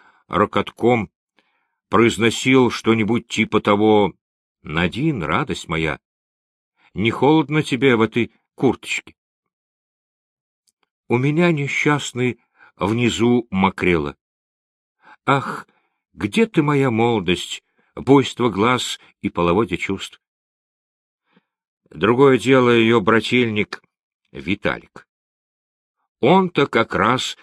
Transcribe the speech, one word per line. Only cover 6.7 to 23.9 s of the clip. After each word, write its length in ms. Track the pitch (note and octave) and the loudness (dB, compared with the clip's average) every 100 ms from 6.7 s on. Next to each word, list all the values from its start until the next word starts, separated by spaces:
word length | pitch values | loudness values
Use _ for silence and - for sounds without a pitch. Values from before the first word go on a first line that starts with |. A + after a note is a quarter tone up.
| _ _ | _ _
не 160 | - A2 | -6 -4
холодно 520 | A2 C3 D#3+ C3+ D3+ | 0 2 2 0 -4
тебе 340 | D3 C3 C3+ A#2 | -4 -2 0 2
в 60 | |
этой 300 | A2 A#2+ A2 _ _ | 0 -2 -6 _ _
курточке?» 640 | - C3+ F2 - - - _ _ _ _ _ _ _ _ _ _ _ _ _ _ _ _ _ _ _ - | -2 -2 -2 -6 -10 -12 _ _ _ _ _ _ _ _ _ _ _ _ _ _ _ _ _ _ _ -4
У 100 | A#2+ | -2
меня, 340 | C3+ D3+ F3 | 0 0 0
несчастный, 880 | D#3 C#3 - D3 D3 - A#2+ B2 A2 _ _ - _ | 0 -4 -4 -2 -2 -4 -4 -4 -6 _ _ -20 _
внизу 680 | F2+ A2+ A#2+ F#2 A#2 B2 - | -4 0 -2 0 2 2 0
мокрело. 640 | F#2+ F#2+ - F2+ E2+ D2 C#2 _ _ _ _ _ _ _ _ _ - - | 0 0 0 0 0 -2 -10 _ _ _ _ _ _ _ _ _ -10 -2
«Ах, 420 | C#3 - - - _ _ _ _ | -2 -4 -12 -16 _ _ _ _
где 320 | - G2+ G2+ A3+ | -10 -4 0 0
ты, 160 | - | 0
моя 280 | D3 D3 C3+ | 0 0 0
молодость, 720 | A2 A#2 A2+ F2 F2 - - - _ _ | 0 0 0 -2 -4 -6 -14 -18 _ _
буйство 540 | - - C#3 B2+ - A#2+ | -10 2 4 4 -2 -4
глаз 500 | F#2+ A2+ B2+ - - _ _ | 0 0 0 -4 -12 _ _
и 80 | F#2+ | -8
половодье 480 | - F2 F2 A#2 F2 | -2 0 0 -2 -6
чувств?» 460 | - G2 - - _ _ _ _ _ _ _ _ _ _ _ _ _ _ _ _ _ | -6 -8 -10 -18 _ _ _ _ _ _ _ _ _ _ _ _ _ _ _ _ _
Другое 480 | D2+ F#2 A#2+ C#3 C3 | -2 0 4 6 4
дело 320 | G#2 C3+ B2 | 4 4 4
ее 300 | A#2 A2+ A#2 | 4 4 2
брательник 800 | F#2+ A2+ A2 B2 A#2 G#2 G2+ - _ | 4 2 2 0 0 -2 -6 -8 _